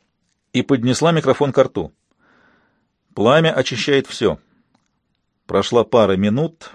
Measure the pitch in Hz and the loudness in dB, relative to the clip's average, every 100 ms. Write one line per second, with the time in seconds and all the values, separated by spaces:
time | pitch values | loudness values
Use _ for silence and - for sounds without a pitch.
0 | _ _ _ _ _ 120 - 139 120 120 | _ _ _ _ _ -6 -2 0 0 0
1 | 160 160 135 127 143 139 - 101 80 _ | 0 0 0 0 0 0 0 -2 -10 _
2 | _ _ _ _ _ _ _ _ _ _ | _ _ _ _ _ _ _ _ _ _
3 | _ - 107 151 160 139 127 120 - 139 | _ -2 2 2 2 -2 -4 -4 -2 -2
4 | - - 104 78 _ _ _ _ _ _ | -2 -2 -2 -2 _ _ _ _ _ _
5 | _ _ _ _ - 90 95 120 110 120 | _ _ _ _ -4 -4 0 0 2 2
6 | 101 95 104 117 160 - - | 2 2 0 -2 -4 -8 -20